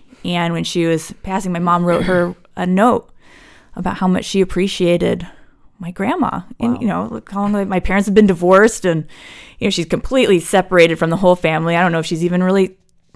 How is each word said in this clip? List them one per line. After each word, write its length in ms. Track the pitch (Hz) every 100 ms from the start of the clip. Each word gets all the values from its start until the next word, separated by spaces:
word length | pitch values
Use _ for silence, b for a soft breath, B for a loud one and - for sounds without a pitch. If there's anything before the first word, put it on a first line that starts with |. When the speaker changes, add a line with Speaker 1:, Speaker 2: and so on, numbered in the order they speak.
| b - -
Speaker 1:
and 280 | 175 170
when 100 | 165
she 220 | 170 180 165
was 280 | 160 - -
passing, 280 | 190 190 190
my 80 | 170
mom 260 | 175 175 175
wrote 180 | 170
her 320 | 180 180 175 180 _ -
a 100 | 180
note 440 | 185 240 214 - b b b b b b -
about 220 | 185 190
how 100 | 190
much 180 | 185 -
she 160 | 196
appreciated 840 | 190 - 196 - 175 175 180 175 170 b b b b -
my 120 | 175
grandma. 500 | 180 220 349 254 - 185 -
And, 140 | 233
Speaker 2:
Wow. 60 | 247
Speaker 1:
you 60 | 214
know, 200 | 170 220
look 220 | - -
how 100 | 196 202
long 200 | 208 196
my 100 | 185
parents 260 | - 190 202
have 60 | 196
been 120 | 208
divorced, 560 | 170 175 190 220 - 185
and, 200 | 165 - B B B B B
you 80 | 196
know, 40 |
she's 140 | 190 160
completely 540 | 175 - 269 226 180
separated 600 | 165 196 190 185 165 160
from 100 | 165
the 80 | 180
whole 180 | 190 180
family. 380 | 160 160 165 170
I 60 |
don't 100 | 175
know 60 | 165
if 60 | 160
she's 180 | 165 175
even 180 | 180
really 340 | 185 196 185 - _ _ _